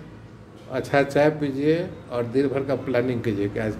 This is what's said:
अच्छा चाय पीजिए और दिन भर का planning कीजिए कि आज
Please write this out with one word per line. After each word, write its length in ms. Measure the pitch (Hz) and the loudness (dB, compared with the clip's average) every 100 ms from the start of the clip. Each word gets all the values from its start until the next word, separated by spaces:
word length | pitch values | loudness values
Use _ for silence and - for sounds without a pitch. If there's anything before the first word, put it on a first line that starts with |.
| - - - - - - - | -12 -18 -20 -20 -20 -20 -8
अच्छा 320 | 131 - 143 | -6 0 2
चाय 260 | 139 143 151 | 4 4 4
पीजिए 600 | 156 147 135 147 165 185 - - | 2 -2 0 2 2 0 -10 -8
और 120 | 123 | -4
दिन 240 | 120 123 139 | 0 2 2
भर 160 | 131 | 0
का 120 | 135 127 | -2 -4
planning 460 | 139 123 123 120 | 0 0 0 0
कीजिए 280 | 113 101 101 | -2 -2 -2
कि 100 | 113 | -2
आज 160 | 110 | -4